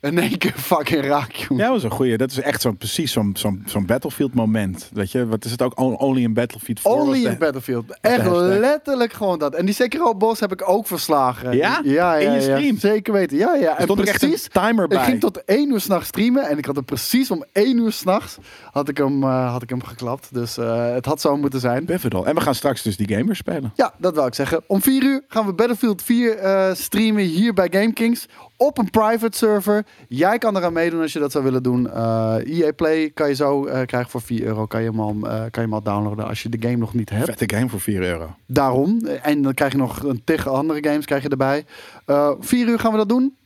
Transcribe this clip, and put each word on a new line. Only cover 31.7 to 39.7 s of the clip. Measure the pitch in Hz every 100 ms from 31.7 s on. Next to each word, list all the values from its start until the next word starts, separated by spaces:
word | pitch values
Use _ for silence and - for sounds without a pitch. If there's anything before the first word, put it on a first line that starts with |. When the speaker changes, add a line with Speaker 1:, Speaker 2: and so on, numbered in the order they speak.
| 123 123
Speaker 1:
Eh, | - 113 113 113 113
E | - 165 156
A |
Play | 151 160 160 156
kan | - 151
je |
zo, | 135 143 143 143
eh, | 131 127
krijgen | 123 120
voor | 127
vier | - 117
euro. | 110 110 107
Kan | 113
je | 113
hem | 110
al, | 107 107
eh, | 107
kan | 110 113
je | 117
hem | 113
al | 107
downloaden | 104 101 104 104 107
als | 110
je | 117
de | 117
game | 120 120
nog | 113
niet | 120 107
hebt. | 107
Speaker 2:
Vette | 139 - 110 104
game | 123
voor | 110
vier | - 101
euro. | 90 85 82 87 _
Speaker 1:
Daarom. | 131 135 127 147 226 220
En | 139 151 147
dan | 135
krijg | 131 139